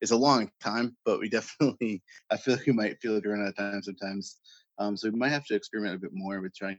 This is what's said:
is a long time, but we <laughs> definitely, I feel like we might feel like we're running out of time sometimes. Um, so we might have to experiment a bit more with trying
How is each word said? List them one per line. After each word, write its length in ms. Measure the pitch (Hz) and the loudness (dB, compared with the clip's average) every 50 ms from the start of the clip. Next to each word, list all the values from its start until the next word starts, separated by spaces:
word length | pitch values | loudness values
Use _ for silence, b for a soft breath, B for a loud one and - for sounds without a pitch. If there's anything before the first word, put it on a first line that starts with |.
is 100 | - - | 0 4
a 60 | 117 | 4
long 340 | 117 131 143 139 123 107 107 _ - | 6 8 6 6 6 4 0 _ -6
time, 360 | - 110 104 117 120 120 - _ - | -6 -2 0 0 -2 -2 -4 _ 0
but 140 | 113 101 - | 0 0 0
we 100 | 107 107 | 0 0
<laughs> 100 | 110 113 | 0 -2
definitely, 640 | - - - - 151 131 107 - 123 110 104 92 _ B B B B - | -2 -2 -2 2 2 2 2 0 -2 -2 -2 -4 _ B B B B -4
I 80 | 110 | -2
feel 180 | - - 131 123 | -2 2 2 2
like 100 | 120 - | 2 4
we 60 | - 113 | 2 2
might 260 | 110 107 104 - - | 4 2 0 -2 -2
feel 120 | - 113 107 | -2 0 0
like 100 | 107 95 | 0 0
we're 60 | 104 | 0
running 160 | 104 104 101 | -2 -2 -2
out 20 | 98 | -4
of 40 | 95 | -4
time 240 | - 101 101 101 101 | -4 -4 -4 -4 -6
sometimes. 580 | 95 101 95 - 101 98 98 98 95 - - _ B B B B B B _ | -6 -8 -10 -8 -6 -6 -6 -6 -8 -10 -14 _ B B B B B B _
Um, 200 | - 101 104 101 | -4 -4 -2 -2
so 120 | 90 110 110 | -2 -2 -2
we 80 | 107 | 0
might 120 | 117 123 139 | 0 0 0
have 160 | 147 143 143 | 0 0 -2
to 100 | - 110 | -2 -2
experiment 400 | 101 - - - 110 104 98 87 | -2 -2 -2 -4 -4 -2 -2 -4
a 40 | 92 | -4
bit 120 | 98 82 69 | -6 -8 -8
more 280 | 95 95 98 98 95 | -8 -6 -6 -6 -6
with 120 | 95 92 - | -6 -8 -10
trying 240 | - 98 98 95 | -8 -8 -8 -8